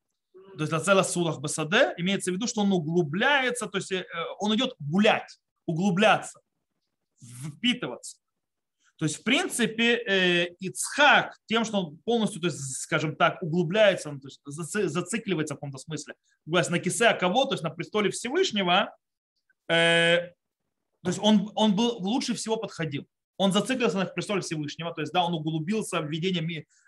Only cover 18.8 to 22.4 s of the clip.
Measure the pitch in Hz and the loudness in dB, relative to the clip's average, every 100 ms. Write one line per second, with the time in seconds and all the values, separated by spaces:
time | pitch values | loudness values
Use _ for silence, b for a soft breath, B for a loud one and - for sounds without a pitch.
18.8 | 233 - _ _ _ _ _ _ - 165 | 2 -6 _ _ _ _ _ _ 0 2
19.8 | 170 170 170 175 175 - _ _ _ _ | 4 4 4 4 0 -12 _ _ _ _
20.8 | _ _ 180 180 208 214 - 202 214 196 | _ _ -4 0 4 4 2 0 2 2
21.8 | 240 - 185 262 - 196 | 0 -2 -4 -2 -4 -6